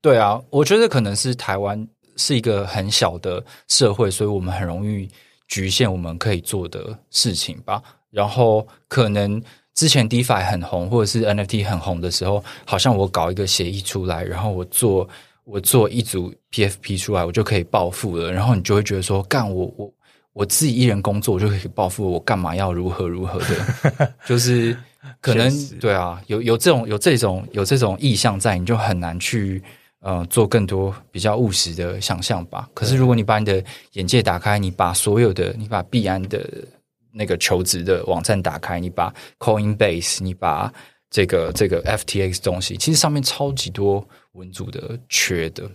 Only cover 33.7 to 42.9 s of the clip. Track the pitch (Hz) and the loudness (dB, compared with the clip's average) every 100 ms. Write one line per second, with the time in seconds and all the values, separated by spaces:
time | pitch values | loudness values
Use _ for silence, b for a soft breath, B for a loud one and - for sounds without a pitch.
33.7 | B B 98 92 123 104 87 107 104 95 | B B -6 2 2 2 0 0 0 0
34.7 | 90 90 87 - 104 117 92 101 110 107 | 0 0 2 2 4 4 2 -4 -4 -4
35.7 | 104 - 123 98 95 95 104 - - - | -4 -2 -2 0 -2 -4 -6 -6 -12 -18
36.7 | _ _ _ _ 110 104 87 - 92 90 | _ _ _ _ -8 -2 0 2 2 2
37.7 | 90 87 90 85 87 82 101 87 76 - | -2 0 0 0 -2 0 0 0 -6 -6
38.7 | 87 90 - 85 B B _ - 107 107 | -6 -6 -4 -4 B B _ 0 2 2
39.7 | 104 107 85 87 - 95 90 90 76 107 | 2 2 2 -4 -4 -6 -2 -2 -2 -4
40.7 | B B B _ - 95 92 85 87 98 | B B B _ 0 2 2 0 0 0
41.7 | 87 - 107 - 101 95 92 - 90 92 | 0 0 -2 -2 -2 -2 -2 -4 -4 -6
42.7 | 95 - | -4 0